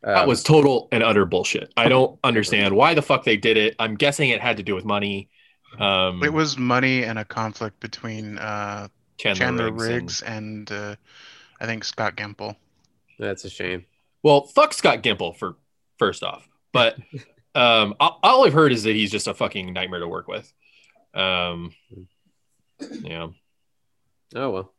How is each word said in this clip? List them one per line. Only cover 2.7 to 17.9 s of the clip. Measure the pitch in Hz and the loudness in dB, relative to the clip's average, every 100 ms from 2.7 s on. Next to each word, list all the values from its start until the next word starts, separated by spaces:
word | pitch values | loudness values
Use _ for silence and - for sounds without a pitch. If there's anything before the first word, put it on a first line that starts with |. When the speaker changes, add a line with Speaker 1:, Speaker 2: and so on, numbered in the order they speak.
| 98 | 4
Speaker 1:
why | 147 | 4
the | 165 | 4
fuck | 143 135 | 2 0
they | - 107 | 2 0
did | 113 110 | 2 2
it. | 107 - | 2 0
I'm | 110 107 | -6 0
guessing | 143 139 143 | 0 2 0
it | 113 | 0
had | 120 107 | -2 -4
to | |
do | 95 95 | -4 -6
with | |
money. | 101 104 101 98 95 _ _ _ _ - | -2 -2 -2 -6 -10 _ _ _ _ -4
Um, | 104 95 92 90 | 0 2 0 0
Speaker 3:
It | 147 | -2
was | 156 156 135 | 0 -2 -2
money | 123 123 131 127 | 0 2 2 0
and | 113 110 | -2 -6
a | |
conflict | 107 - 110 104 110 - | -8 -6 -6 -6 -10 -10
between, | 110 - 117 110 107 104 | -16 -12 -12 -10 -12 -10
uh, | 107 104 104 101 101 _ _ _ | -8 -8 -8 -10 -14 _ _ _
Speaker 1:
Chandler | 110 95 123 | -4 -2 -2
Speaker 3:
Chandler | 123 113 | -2 -4
Speaker 1:
Riggs | 110 113 120 123 - | -4 -4 -4 -6 -10
and | - 110 107 107 104 | -8 -12 -10 -12 -10
Speaker 3:
Riggs | |
and, | |
uh, | 104 104 104 _ - - - _ _ | -10 -10 -14 _ -20 -20 -20 _ _
I | 113 | -8
think | 113 | -8
Scott | 101 - 107 - | -8 -6 -6 -6
Gimple. | 104 101 104 107 _ _ _ _ _ _ | -12 -10 -12 -12 _ _ _ _ _ _
Speaker 2:
That's | 107 98 | -10 -8
a | 98 | -12
shame. | - 92 92 92 _ _ _ | -10 -8 -8 -12 _ _ _
Speaker 1:
Well, | 151 143 | 4 4
fuck | 143 - 302 | 4 2 2
Scott | - 185 117 | 2 2 2
Gimple | 117 98 90 - | 0 -2 -4 -8
for, | 95 85 _ _ _ _ | -12 -12 _ _ _ _
first | 107 87 | -2 -2
off. | - - _ _ _ | -10 -12 _ _ _
But, | 127 117 - - 143 - | 2 2 0 -16 -20 -20
Speaker 2:
<laughs> | _ _ 147 | _ _ 2
Speaker 1:
um, | 123 117 104 | 4 4 2